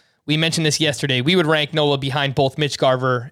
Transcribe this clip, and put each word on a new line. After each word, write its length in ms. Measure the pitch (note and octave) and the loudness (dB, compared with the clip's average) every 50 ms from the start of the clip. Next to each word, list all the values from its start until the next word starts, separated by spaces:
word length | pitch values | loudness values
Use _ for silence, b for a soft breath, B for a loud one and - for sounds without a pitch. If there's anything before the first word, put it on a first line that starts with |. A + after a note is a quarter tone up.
| b b b b b - | b b b b b -2
we 100 | D3+ D#3 | 0 0
mentioned 280 | D#3+ E3 D#3 E3+ D#3+ | 0 0 0 0 0
this 140 | D3+ C#3 - | 0 0 0
yesterday. 420 | D#3 D3+ C#3 - D3+ C3+ C3 B2 | 0 0 -2 -2 -2 -2 0 0
We 140 | B2 D#3 F#3 | 2 2 2
would 120 | F3+ D#3+ D3+ | 2 2 2
rank 260 | D#3+ D3+ D3 C#3+ D#3+ | 2 0 0 -2 -2
Nola 240 | D#3 D3+ D3 C#3 C3+ | 0 0 0 0 0
behind 380 | C#3 C3+ B2+ D3 C#3 C#3 B2+ | -2 -4 -2 -2 -2 -2 0
both 220 | D3+ C#3 C3+ - - | 0 0 0 0 -2
Mitch 200 | D3+ C#3 - - | -4 -4 -2 0
Garver 540 | D3+ C3+ C3 B2+ C3 C3 B2 A#2+ A#2+ C#3+ | 2 2 2 2 0 0 -2 -2 -4 -8